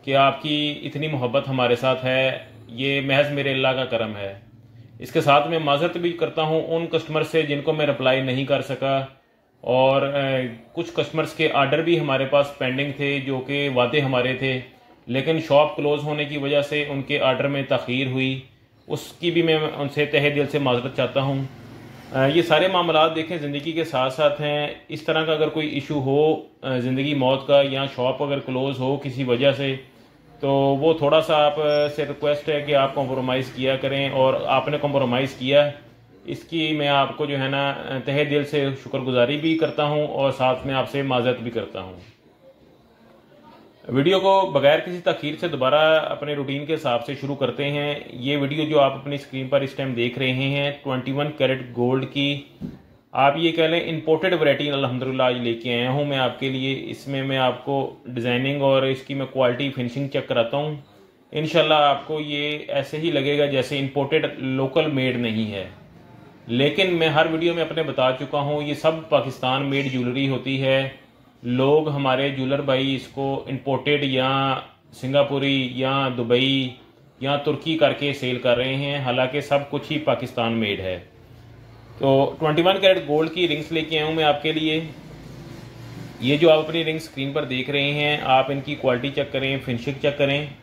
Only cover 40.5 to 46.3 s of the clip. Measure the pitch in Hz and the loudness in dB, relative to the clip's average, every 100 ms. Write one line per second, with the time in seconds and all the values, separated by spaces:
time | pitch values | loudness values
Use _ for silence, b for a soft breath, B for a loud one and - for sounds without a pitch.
40.5 | 127 139 135 123 143 139 127 120 120 117 | 0 -2 -2 -2 -2 0 0 2 0 -4
41.5 | 113 98 98 90 90 92 _ _ _ - | -6 -8 -10 -12 -14 -20 _ _ _ -20
42.5 | _ _ _ _ _ _ - _ - - | _ _ _ _ _ _ -20 _ -20 -20
43.5 | - - _ - 127 151 190 190 196 185 | -20 -20 _ -2 2 4 4 4 4 4
44.5 | 147 139 156 - 180 175 165 147 156 175 | 4 6 4 0 -4 -2 -2 -4 -4 -4
45.5 | 143 127 147 156 160 - - 147 | 0 2 4 6 4 2 -6 -4